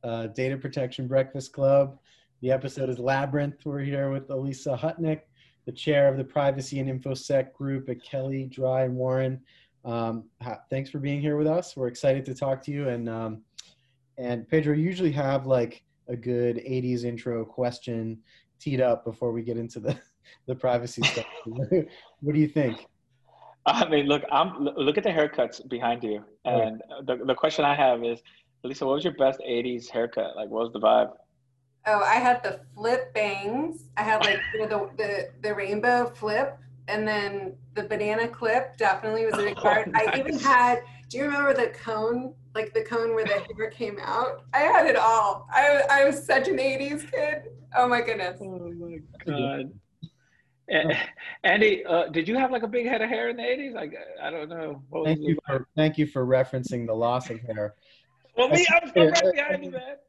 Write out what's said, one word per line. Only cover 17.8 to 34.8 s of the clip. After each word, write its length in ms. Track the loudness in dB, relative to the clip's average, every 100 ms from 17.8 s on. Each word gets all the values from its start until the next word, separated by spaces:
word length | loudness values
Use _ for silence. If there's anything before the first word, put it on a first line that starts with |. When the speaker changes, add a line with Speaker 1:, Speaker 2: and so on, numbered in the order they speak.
| -8 -6 -6 -8 _ _ _ _
Speaker 1:
teed 220 | -4 2
up 240 | 2 2
before 260 | -2 -4 -4
we 120 | -4
get 140 | -4 -6
into 220 | -6 -6
the, 180 | -6 -6 _ _
<laughs> 240 | _ -18 -10
the 60 | -4
privacy 460 | 0 0 -2 -2
stuff. 240 | -2 -2 -8 -14 -12
<laughs> 0 |
What 880 | -6 0 0 0 -10 -20 _ -2
do 60 | 2
you 80 | 2
think? 380 | 2 0 -2 -14 _ _ _ _ _ -20 _ 0
Speaker 2:
I 200 | 2 4
mean, 160 | 4 4
look, 160 | 0 2
I'm, 340 | 2 2 0 -4
l-, 80 | 0
look 180 | 0 2
at 80 |
the 60 | 0
haircuts 580 | 2 0 0 -2 -4 -8
behind 340 | -2 -2 -2
you. 220 | -2 -6 -8 _ -2
Speaker 1:
Right. 160 | 0
Speaker 2:
And 200 | 0 -2 -12 -12
the, 180 | -6 -4 -2
the 80 |
question 280 | 0 0 2
I 120 | 0
have 280 | 4 4 4
is, 200 | 0 -4 _ _ _ _
Lisa, 220 | -12 -4 -2
what 80 |
was 100 | 0
your 80 | -2 2
best 200 | 0 2
eighties 460 | -2 -2 -2 -6 -6
haircut? 440 | -4 -2 -2 -6
Like, 140 | -6 -6
what 140 | -4
was 100 | -4
the 80 | 2
vibe? 300 | 4 6 4 -4 _ _ _ _ _ _ 0
Speaker 3:
Oh, 160 | 2
I 120 | 4
had 280 | 4 4 2
the 180 | 0 -8 -14
flip 380 | -6 -2 -2 -2
bangs. 720 | -2 -2 -2 -4 -4 -4 -8 -10 -4
I 40 |
had, 220 | 0 2
like, 160 | 2 0 -2
you 120 | -4 -2
know, 240 | -4